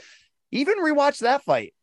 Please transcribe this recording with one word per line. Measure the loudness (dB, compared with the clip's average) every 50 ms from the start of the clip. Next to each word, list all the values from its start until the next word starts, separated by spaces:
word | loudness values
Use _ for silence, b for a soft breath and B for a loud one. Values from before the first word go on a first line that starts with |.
| B B B B B B _ _ _ _
Even | -4 -2 -2 0 -2 0
rewatch | 0 0 2 2 2 2 0 0
that | 0 0 0 0 0
fight. | 0 0 0 -2 -6 -14 _